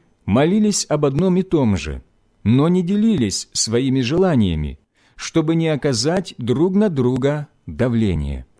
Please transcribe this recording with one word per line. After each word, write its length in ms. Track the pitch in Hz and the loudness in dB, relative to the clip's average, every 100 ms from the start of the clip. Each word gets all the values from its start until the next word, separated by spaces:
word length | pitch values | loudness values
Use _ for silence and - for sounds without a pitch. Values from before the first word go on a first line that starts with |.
| _ _ - | _ _ -2
молились 600 | 110 156 214 214 202 - | 2 2 2 0 0 -2
об 160 | 151 | 0
одном 320 | 147 139 185 180 | 0 2 2 0
и 60 | |
том 340 | 190 160 120 92 | 0 0 2 0
же, 260 | 76 65 - _ _ _ | -4 -10 -14 _ _ _
но 260 | 101 123 160 | 0 2 4
не 140 | 185 | 2
делились 680 | 170 202 226 190 107 - - | 0 0 2 2 0 -4 -8
своими 480 | - - 117 135 135 | -6 -2 0 0 0
желаниями, 760 | 120 165 190 139 98 80 73 67 _ _ _ - | 0 0 2 2 2 0 -4 -10 _ _ _ -16
чтобы 380 | - 165 156 | -4 -2 0
не 140 | 165 160 | 0 0
оказать 640 | 147 151 120 135 185 180 - | 0 -2 -2 -2 -2 -4 -6
друг 360 | 120 127 180 | -4 0 2
на 140 | 190 214 | 2 2
друга 600 | 143 123 131 135 147 147 _ - | 2 0 0 0 -2 -6 _ -10
давление. 800 | 76 127 117 110 82 71 67 64 _ | -4 0 2 0 0 -4 -8 -12 _